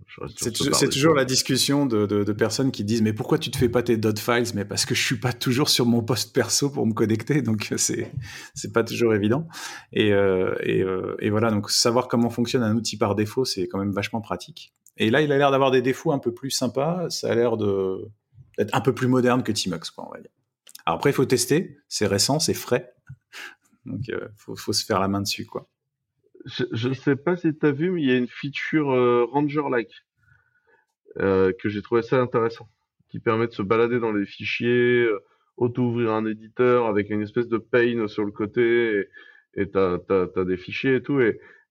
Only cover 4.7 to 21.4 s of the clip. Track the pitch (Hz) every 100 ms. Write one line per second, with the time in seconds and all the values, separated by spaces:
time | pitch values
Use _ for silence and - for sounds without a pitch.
4.7 | 104 - 120 - 123 127 - 135 123 147
5.7 | - 120 117 110 123 - 135 107 - 143
6.7 | 135 113 110 110 110 - 147 117 107 -
7.7 | 131 - 110 - 135 - - - - 104
8.7 | 117 104 - 117 107 104 135 165 - -
9.7 | - - - 107 101 98 92 95 - -
10.7 | 107 95 92 98 - 107 107 113 104 101
11.7 | - 120 117 120 123 117 113 117 131 110
12.7 | 113 110 107 107 101 107 131 127 - 90
13.7 | 98 101 95 104 113 104 90 - - -
14.7 | _ _ - 110 135 151 139 139 135 135
15.7 | 127 123 123 165 139 120 120 135 - 123
16.7 | 131 151 180 165 - 117 113 117 110 104
17.7 | 98 95 95 104 - _ - - - 104
18.7 | - - 107 123 127 120 127 120 107 95
19.7 | 82 - - - - - _ _ _ _
20.7 | - - 82 143 143 120 127